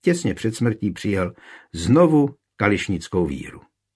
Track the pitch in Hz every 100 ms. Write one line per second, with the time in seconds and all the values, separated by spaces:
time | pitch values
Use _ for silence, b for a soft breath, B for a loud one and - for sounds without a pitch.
0 | - 175 117 90 113 113 117 107 104 -
1 | 107 98 87 - B B B 82 85 143
2 | 175 156 143 - _ _ 104 98 - 90
3 | - 92 82 69 - - - _ _